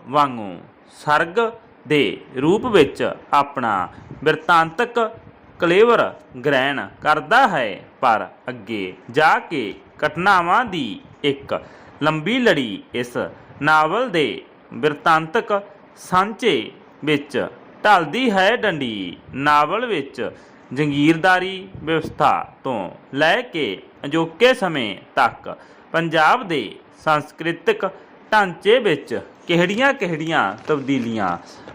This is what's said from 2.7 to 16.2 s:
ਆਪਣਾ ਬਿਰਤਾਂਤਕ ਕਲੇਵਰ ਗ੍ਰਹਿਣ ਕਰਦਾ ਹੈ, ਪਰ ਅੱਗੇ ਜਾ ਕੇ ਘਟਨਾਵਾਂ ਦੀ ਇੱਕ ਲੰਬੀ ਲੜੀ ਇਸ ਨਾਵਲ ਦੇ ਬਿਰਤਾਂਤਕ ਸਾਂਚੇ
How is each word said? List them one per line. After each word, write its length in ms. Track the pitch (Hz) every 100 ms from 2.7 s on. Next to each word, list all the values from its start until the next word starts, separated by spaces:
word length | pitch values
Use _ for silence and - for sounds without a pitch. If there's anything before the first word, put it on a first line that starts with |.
| 196 139 - 107 - -
ਆਪਣਾ 560 | 143 139 135 120 98 85 - - -
ਬਿਰਤਾਂਤਕ 720 | 147 156 - 170 160 165 233 240 220 - - - - -
ਕਲੇਵਰ 540 | 170 185 240 214 101 - - 127
ਗ੍ਰਹਿਣ 420 | 139 135 139 131 98 -
ਕਰਦਾ 440 | 147 156 147 233 247
ਹੈ, 340 | 160 110 90 - -
ਪਰ 260 | - 107 90 - -
ਅੱਗੇ 440 | 123 101 107 92 92 -
ਜਾ 280 | 127 160 226
ਕੇ 360 | - 147 101 - - - 147
ਘਟਨਾਵਾਂ 580 | 165 196 185 170 208
ਦੀ 360 | 247 180 117 90 - -
ਇੱਕ 360 | 147 139 - 90 - - - -
ਲੰਬੀ 360 | 156 156 156 262
ਲੜੀ 440 | 233 151 117 92 -
ਇਸ 220 | 120 123 127 87 - - -
ਨਾਵਲ 460 | 147 156 156 214 254
ਦੇ 340 | 170 123 90 - - -
ਬਿਰਤਾਂਤਕ 880 | 113 123 143 170 160 160 233 226 202 202 - - -
ਸਾਂਚੇ 760 | - 180